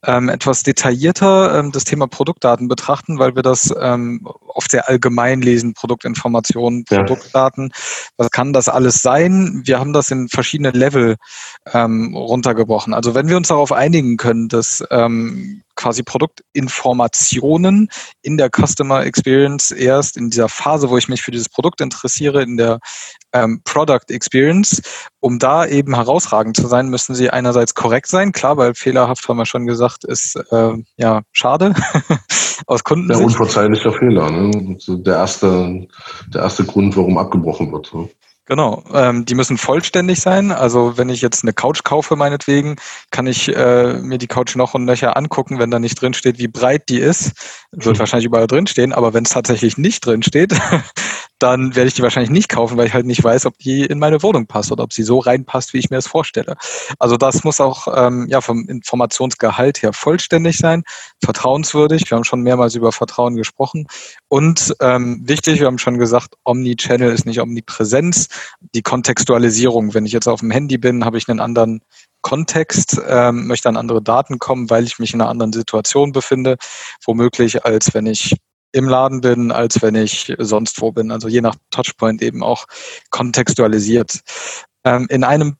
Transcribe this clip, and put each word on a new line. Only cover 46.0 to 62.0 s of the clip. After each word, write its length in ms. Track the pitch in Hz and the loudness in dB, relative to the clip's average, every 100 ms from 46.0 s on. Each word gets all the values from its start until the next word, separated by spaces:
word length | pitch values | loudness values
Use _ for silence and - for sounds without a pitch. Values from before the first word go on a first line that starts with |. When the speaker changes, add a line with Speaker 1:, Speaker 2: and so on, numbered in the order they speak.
Speaker 1:
drinsteht, 380 | 127 123 131 120 | -4 0 0 0
wie 80 | 120 | -4
breit 420 | 120 123 147 - | 0 0 0 0
die 120 | 123 | 0
ist. 320 | 135 175 - - - - _ | 2 0 -2 -8 -16 -20 _
Wird 240 | 180 117 107 | -4 0 0
Speaker 2:
Hm. 20 | |
Speaker 1:
wahrscheinlich 280 | 107 120 117 | 2 0 2
überall 200 | 117 113 | 2 2
drinstehen, 460 | 135 196 - 127 | 2 0 0 0
aber 220 | 123 117 | 2 2
wenn's 160 | 113 117 | 2 0
tatsächlich 480 | 131 117 113 117 - | -2 0 0 0 0
nicht 280 | 165 226 - | -2 0 0
drinsteht, 480 | 113 110 143 185 156 - 170 - - | 0 2 2 2 2 0 -2 -2 -10
<laughs> 360 | - - - _ | -8 -10 -14 _
dann 360 | 127 127 131 | 2 2 0
werde 140 | 127 127 | 2 2
ich 60 | |
die 80 | 127 | 2
wahrscheinlich 280 | 123 131 117 | 0 2 2
nicht 180 | 160 214 | 2 2
kaufen, 280 | - 117 120 | 0 0 2
weil 100 | 117 | 2
ich 80 | |
halt 120 | 123 120 | 2 -2
nicht 160 | 120 | 2
weiß, 240 | 117 123 127 | 4 4 0
ob 120 | - | -6
die 260 | 131 135 | -4 -2
in 140 | 139 147 | 0 0
meine 240 | 151 151 | 2 2
Wohnung 240 | 185 175 113 | 2 0 -2
passt 260 | 107 101 | -4 -4
oder 120 | - | -4
ob 80 | 117 | -6
sie 100 | - | -4
so 160 | 110 123 | 2 2
reinpasst, 560 | 123 127 131 131 - | 4 0 0 -6 -4
wie 40 | 127 | -4
ich 120 | 123 | -2
mir 60 | 131 | -4
das 100 | - | -2
vorstelle. 500 | 160 156 - - - - - - - | -4 -2 -6 -8 -10 -10 -12 -12 -2
Also 180 | 123 120 | 0 2
das 280 | 135 131 | 2 2
muss 160 | 156 147 | -2 2
auch, 280 | 139 131 - | 0 0 -4
ähm, 320 | - 123 123 123 | 2 2 0 0
ja, 120 | 135 | -2
vom 280 | 123 117 107 | 0 -4 -4
Informationsgehalt 1120 | 135 - 127 120 - 131 - 113 107 127 139 | -10 -6 -2 -2 0 -4 0 -2 2 0 2
her 100 | 110 | -4
vollständig 680 | 107 - 175 - 165 165 165 | -2 0 0 0 0 2 0
sein, 240 | 165 165 165 - - _ | 2 0 -2 -12 -20 _
vertrauenswürdig. 880 | - 113 127 139 156 147 151 156 | -4 -2 0 0 0 2 4 2